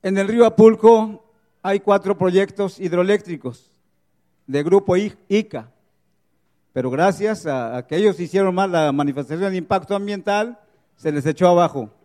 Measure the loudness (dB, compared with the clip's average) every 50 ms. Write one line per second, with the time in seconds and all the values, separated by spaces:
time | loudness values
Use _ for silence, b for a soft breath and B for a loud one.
0 | -4 -2 -2 -2 -2 -2 2 4 4 4 6 6 6 6 6 6 6 6 6 6
1 | 2 -4 -8 -16 _ _ _ _ _ _ _ _ -4 -4 -4 -2 2 0 0 0
2 | 0 -4 -4 -2 -2 2 2 2 0 0 -4 -6 -6 -6 -6 -8 -8 -4 -2 0
3 | 0 0 0 -2 -2 -10 -14 -10 -10 -14 -14 -14 _ _ _ _ _ _ _ _
4 | _ _ _ _ _ _ _ _ _ -6 -4 -4 0 2 2 2 2 2 0 0
5 | 0 -4 -8 _ _ _ -2 -2 -2 -4 -12 -14 -14 -16 _ _ _ _ _ _
6 | _ _ _ _ _ _ _ _ _ _ _ _ _ _ _ -6 -4 -4 -2 0
7 | 0 0 0 -2 -4 -4 -4 -6 -6 -6 -6 -6 -6 -6 -8 -10 -10 _ -2 0
8 | 0 0 0 0 -8 -4 -2 0 0 0 0 -2 -2 0 0 0 0 0 0 -2
9 | -2 -4 -4 -6 -8 -8 -8 -6 -6 -4 -4 -6 -4 -4 -4 -4 -2 -4 -6 -6
10 | -4 -8 -10 -8 -4 -4 -2 -2 -4 -6 -10 _ _ _ _ _ _ _ _ _
11 | -8 -6 -4 -2 -4 -4 -2 2 2 4 4 4 2 0 -2 -8 -10 -10 _ _